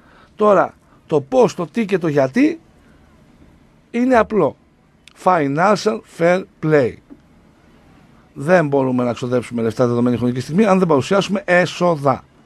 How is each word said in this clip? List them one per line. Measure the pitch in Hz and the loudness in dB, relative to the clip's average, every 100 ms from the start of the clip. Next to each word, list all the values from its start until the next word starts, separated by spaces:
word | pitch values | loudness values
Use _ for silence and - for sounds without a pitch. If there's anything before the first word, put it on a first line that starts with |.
| _ _ _ - | _ _ _ -2
Τώρα, | 214 185 135 - _ _ - | 2 2 2 -6 _ _ -4
το | 151 | -4
πώς, | 135 262 214 - | 0 2 2 0
το | 170 | -8
τι | 233 202 | -6 -2
και | 190 | -2
το | 165 | 0
γιατί | 143 131 233 302 330 - _ _ _ _ _ _ _ - _ _ _ _ | 0 0 0 0 -2 -12 _ _ _ _ _ _ _ -20 _ _ _ _
είναι | 240 254 240 | -4 0 2
απλό. | 214 214 139 - _ _ _ _ _ - | 0 0 0 -2 _ _ _ _ _ -4
Financial | 185 180 139 143 190 208 214 220 - - | 0 2 0 0 0 0 -2 -6 -8 -2
fair | 170 180 - _ | 0 0 -4 _
play. | 156 151 117 - _ - _ _ _ _ _ _ _ - _ _ _ | 0 2 2 -4 _ -20 _ _ _ _ _ _ _ -20 _ _ _
Δεν | - 143 180 151 | -10 0 2 2
μπορούμε | 139 131 127 | 0 0 0
να | 123 | -2
ξοδέψουμε | 117 123 123 110 120 | -4 -4 -4 -4 -4
λεφτά | 113 107 123 | -4 0 0
δεδομένη | 120 123 120 | 0 0 0
χρονική | 123 127 | -2 -4
στιγμή | 123 165 220 | -4 0 2
αν | 190 | 2
δεν | 175 | 2
παρουσιάσουμε | 143 - 196 180 196 - | 0 2 -2 0 -4 0
έσοδα. | 175 175 - 180 156 139 107 - _ | 0 0 0 -2 0 -2 -2 -6 _